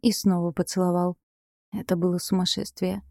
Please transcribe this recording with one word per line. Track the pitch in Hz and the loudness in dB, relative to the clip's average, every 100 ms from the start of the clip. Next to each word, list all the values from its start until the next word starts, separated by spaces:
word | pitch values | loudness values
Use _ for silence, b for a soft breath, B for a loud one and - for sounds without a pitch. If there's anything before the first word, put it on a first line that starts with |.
и | 240 | 2
снова | - 196 175 170 | 2 2 2 0
поцеловал. | 160 170 185 180 175 180 180 _ _ _ _ _ | -2 -2 0 2 2 0 -4 _ _ _ _ _
Это | 208 - 175 | -6 -2 0
было | 180 175 | 0 0
сумасшествие. | - 185 185 196 202 - 185 196 - | 0 0 0 -2 -6 -6 -6 -6 -10